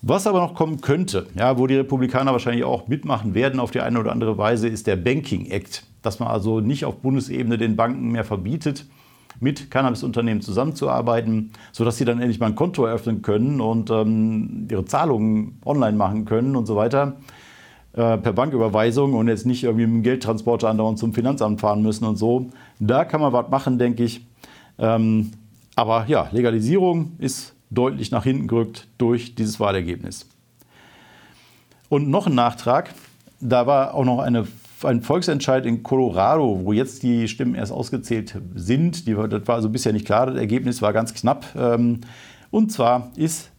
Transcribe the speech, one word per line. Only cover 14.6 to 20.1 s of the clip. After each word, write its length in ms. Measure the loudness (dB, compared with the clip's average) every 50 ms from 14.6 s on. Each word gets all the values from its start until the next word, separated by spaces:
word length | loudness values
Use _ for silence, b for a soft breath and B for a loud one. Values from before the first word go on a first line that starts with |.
| -8 -4
ihre 160 | -4 -4 -4
Zahlungen 720 | -2 0 0 2 2 2 2 2 2 2 0 -2 -4 -8 -10 -4
online 320 | -2 0 2 2 2 2 2
machen 280 | 2 0 0 -2 -2
können 320 | 0 0 0 0 0 0 0
und 100 | 0 0
so 80 | 0
weiter, 380 | 0 0 2 2 2 0 0 -4 B B B B B B B B B B B B B B B _
äh, 240 | 0 2 2 2 2
per 160 | 0 0 2
Banküberweisung 800 | 2 0 2 2 2 0 2 2 2 2 4 2 2 2 2 2
und 160 | 2 2 2
jetzt 160 | 0 0 0 -2
nicht 160 | -2 0 0
irgendwie 240 | 0 0 2 2 2
mit 80 | 2
dem 80 | 2 2
Geldtransporter 680 | 2